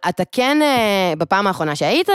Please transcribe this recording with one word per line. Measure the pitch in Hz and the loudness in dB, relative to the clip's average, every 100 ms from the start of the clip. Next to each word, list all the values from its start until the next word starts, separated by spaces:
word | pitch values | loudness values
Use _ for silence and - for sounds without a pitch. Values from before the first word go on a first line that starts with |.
| 165 | -2
אתה | - 190 | -4 -4
כן, | - 254 302 | -2 0 2
אה, | 302 254 214 196 180 156 | 2 2 2 0 0 -2
בפעם | 165 190 202 | 0 0 0
האחרונה | 170 156 147 | -2 -4 -2
שהיית | 151 277 359 | 0 0 2